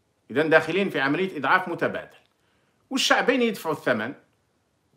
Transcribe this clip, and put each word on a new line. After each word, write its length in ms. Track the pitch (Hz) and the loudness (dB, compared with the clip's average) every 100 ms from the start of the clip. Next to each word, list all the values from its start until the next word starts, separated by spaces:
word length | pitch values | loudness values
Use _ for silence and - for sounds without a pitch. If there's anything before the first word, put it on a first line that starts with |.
| _ _ _ | _ _ _
إذن 180 | 117 160 | -2 4
داخلين 400 | 156 - 180 190 | 4 2 0 -2
في 100 | 151 | 0
عملية 380 | 139 156 190 156 | 0 0 -2 -4
إضعاف 300 | 135 180 180 | 0 0 0
متبادل. 500 | 165 127 92 76 - _ _ _ _ _ _ _ | -4 -4 -4 -10 -20 _ _ _ _ _ _ _
والشعبين 520 | 262 - 233 214 277 | -2 2 2 4 2
يدفعوا 340 | 233 196 156 147 | 0 -2 -6 -4
الثمن. 380 | - 117 113 - _ _ _ _ _ _ _ | -2 -2 -2 -10 _ _ _ _ _ _ _